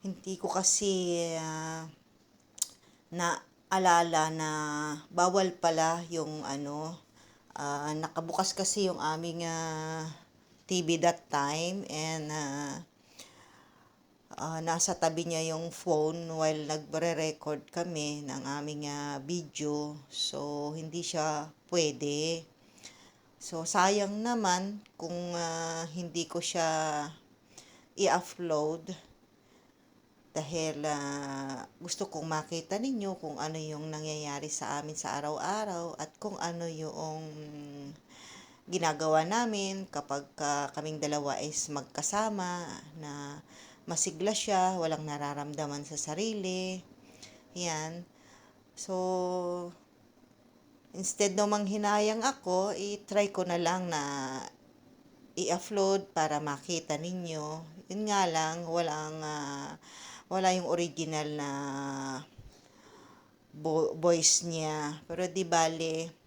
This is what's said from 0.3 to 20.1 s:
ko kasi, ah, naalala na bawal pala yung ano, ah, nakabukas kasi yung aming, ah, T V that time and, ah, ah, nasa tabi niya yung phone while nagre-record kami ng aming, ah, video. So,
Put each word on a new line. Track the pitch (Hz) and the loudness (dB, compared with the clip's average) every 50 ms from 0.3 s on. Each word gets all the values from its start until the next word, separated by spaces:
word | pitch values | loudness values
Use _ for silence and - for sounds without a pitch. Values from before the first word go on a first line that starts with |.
| 190 180 | -6 -4
ko | - 180 | -2 0
kasi, | - 190 185 - - - 214 196 190 185 185 175 175 170 170 165 165 | 0 4 4 4 4 4 4 4 2 4 2 2 2 2 2 0 0
ah, | 160 160 160 156 160 156 160 160 160 160 160 - - _ _ _ _ _ _ _ _ _ _ _ - - - - - _ - - _ _ _ 170 | -2 -2 -2 -4 -4 -4 -4 -6 -6 -8 -10 -14 -18 _ _ _ _ _ _ _ _ _ _ _ -8 -8 -8 -8 -20 _ -20 -20 _ _ _ -2
naalala | 175 175 175 165 - - - _ _ _ _ 190 190 185 180 170 170 170 170 165 160 156 156 160 | 0 2 2 2 0 -4 -16 _ _ _ _ 2 6 8 8 8 8 8 6 6 4 4 4 2
na | 160 156 156 156 151 151 151 147 147 151 151 147 151 - - - | 0 -2 -2 0 0 -2 -2 0 -2 -2 -2 -4 -6 -8 -4 4
bawal | 175 175 185 180 196 190 185 175 | 6 6 6 8 6 4 4 2
pala | - - 170 165 160 160 160 165 170 175 160 | 2 2 4 4 6 4 4 4 2 -2 -4
yung | 170 165 151 143 151 151 - - | -2 -2 -2 -2 -4 -6 -4 -4
ano, | 139 139 143 143 147 151 156 160 175 170 - _ _ - - - - - _ _ - | -4 -4 -4 -4 -4 -4 -6 -6 -8 -10 -14 _ _ -20 -20 -20 -20 -20 _ _ -10
ah, | - 143 143 143 143 143 151 151 | -6 -4 -2 -2 -2 -2 -2 -2
nakabukas | 156 160 160 - 170 165 165 - - 190 - - | -2 -2 -2 -2 -4 -4 -2 0 2 2 2 2
kasi | - 190 - - 208 202 185 | 0 0 0 2 2 2 2
yung | 170 - | 2 2
aming, | - 156 156 160 170 170 160 170 170 | 0 0 0 0 -2 -4 -4 -2 -2
ah, | 165 165 160 165 160 160 156 156 160 160 160 160 160 156 - - _ _ - _ _ - - _ | -2 -2 -2 -2 -2 -2 -4 -4 -4 -4 -4 -6 -8 -10 -12 -16 _ _ -20 _ _ -20 -20 _
T | - 190 180 170 | 0 0 2 4
V | 156 170 160 | 4 4 6
that | 165 170 170 - - - | 6 4 4 4 -4 -2
time | - 143 139 143 147 156 165 175 185 202 196 - - | 0 2 2 2 2 0 0 0 -2 -4 -6 -6 -4
and, | 156 156 160 160 160 151 151 151 | -4 -2 -2 -2 -2 -4 -4 -2
ah, | 156 151 139 139 143 147 139 139 160 175 _ _ _ _ _ - - - - - - - - - - - - - - - - _ _ _ _ _ _ _ _ - | -2 -2 -2 -4 -4 -4 -4 -6 -8 -10 _ _ _ _ _ -20 -20 -20 -20 -20 -20 -20 -20 -20 -20 -20 -20 -20 -20 -20 -20 _ _ _ _ _ _ _ _ -10
ah, | - - 156 160 160 165 | -6 -6 -4 -4 -2 0
nasa | 165 165 165 - - - | 0 2 2 2 2 2
tabi | - - 165 160 160 170 165 | 4 4 4 4 2 -2 0
niya | 165 160 160 160 160 | 0 0 0 0 -2
yung | 156 170 170 | -2 -4 -6
phone | - - - 180 165 151 151 156 160 170 165 165 160 | -8 -6 2 4 4 6 6 4 2 0 -4 -4 0
while | 160 160 156 156 151 151 | 2 4 4 4 2 0
nagre-record | 147 156 156 151 143 143 160 165 170 165 147 156 156 151 151 - 151 151 143 - - | -2 -2 -4 -4 -2 -2 0 2 2 2 2 0 0 -2 -2 -4 -4 -4 -4 -6 -6
kami | - 170 170 175 170 156 147 147 147 147 147 | -4 -2 -2 -2 -2 -2 -2 -2 -4 -4 -6
ng | 139 131 135 131 135 139 147 | -6 -6 -4 -4 -4 -4 -4
aming, | 147 151 151 147 151 147 | -4 -4 -4 -4 -4 -4
ah, | 143 147 143 143 143 139 | -4 -4 -4 -4 -4 -6
video. | 135 143 175 175 160 147 - - 151 147 147 147 147 147 151 147 135 | -4 -4 -4 -4 -4 -6 -8 -4 -2 0 0 0 -2 -4 -6 -10 -14
So, | - | -12